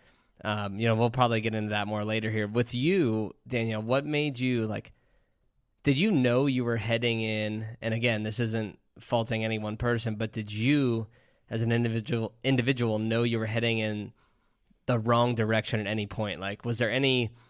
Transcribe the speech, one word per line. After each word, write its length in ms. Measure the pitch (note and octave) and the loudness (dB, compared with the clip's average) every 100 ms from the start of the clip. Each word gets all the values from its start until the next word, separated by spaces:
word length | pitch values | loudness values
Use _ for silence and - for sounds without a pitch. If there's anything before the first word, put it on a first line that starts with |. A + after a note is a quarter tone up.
| _ _ _ _ | _ _ _ _
um, 340 | G#2 G#2 G2+ G2 | -4 -4 -4 -2
you 80 | A#2 | 0
know, 80 | A2 | 2
we'll 140 | A#2 | 2
probably 320 | A#2+ B2 A2+ | 4 2 2
get 140 | A2 A2 | 0 -2
into 140 | G#2+ | -2
that 180 | G#2 G#2 | -2 -2
more 160 | G#2+ | -4
later 260 | G#2 A2 G#2+ | -2 -2 -2
here. 180 | G#2+ G#2 | -2 -2
With 260 | A2+ A#2 | 0 -2
you, 600 | A#2+ C#3+ F#3+ C3+ A2 G#2+ - - | 0 2 2 2 0 -2 -8 -6
Danielle, 340 | B2 A2+ G#2+ | -2 -2 -2
what 240 | A2 C3 D3 | 0 0 0
made 340 | D3+ D3+ B2 | 0 -2 -2
you, 260 | B2+ A#2+ A2 | 0 0 0
like, 240 | G#2+ - - _ _ _ _ _ _ _ _ | -4 -8 -20 _ _ _ _ _ _ _ _
did 140 | - C3+ | 0 2
you 140 | G#3 | 4
know 360 | F3 B2+ B2 C#3+ | 4 4 4 2
you 180 | B2+ A#2+ | 2 0
were 120 | A2+ | -2
heading 440 | G#2+ A2+ A#2+ A2+ | 0 0 2 0
in, 440 | A2 G#2+ G#2+ G#2+ A2 A#2 | 0 -2 -2 -4 -6 -6
and 120 | A2+ | -4
again, 300 | A2+ A#2+ A2 | 0 0 0
this 160 | G#2+ G#2+ | -2 -2
isn't 380 | A#2 A2+ G#2+ - _ - | -2 -2 -4 -8 _ -20
faulting 460 | - A#2 A2+ A2+ A2+ | -2 -2 0 -2 0
any 120 | A2 | -2
one 200 | G#2+ A2+ | -4 -4
person, 380 | A#2+ A#2+ A2+ G#2+ | -2 0 -2 -4
but 160 | A2+ | -4
did 180 | - G#2 | -6 -8
you 560 | G#2 A#2+ D3 C3 A2+ A2 _ _ _ _ | -2 2 2 2 0 -4 _ _ _ _
as 120 | A2+ | -2
an 100 | A2+ | 0
individual, 640 | A#2 A#2 A2+ A2 A#2 A2+ - | 2 2 -2 -2 -2 -2 -4
individual 560 | C3+ C3 A#2+ C3 A#2 G#2+ | 0 2 2 0 0 0
know 240 | A2 A2+ | 0 0
you 160 | A#2+ A#2 | 0 0
were 60 | A2 | -2
heading 320 | A2+ A#2 A2+ | -2 0 0
in 340 | A2 G#2 G2 - _ _ _ _ _ _ - | -2 -4 -8 -14 _ _ _ _ _ _ -2
the 120 | B2 | -2
wrong 340 | A2 A#2+ A#2+ | 2 4 4
direction 460 | A#2 A2 A2 - A2 | 2 2 2 0 -2
at 80 | G2+ | -2
any 180 | A2 G2+ | -4 -4
point? 340 | - G#2 E2+ | -4 -4 -4
Like, 260 | G2 G#2 A#2+ | -6 -6 -4
was 120 | A#2 | 0
there 140 | A#2 | 0
any 400 | B2 C3+ B2+ A2+ - - | 2 2 2 0 -6 -20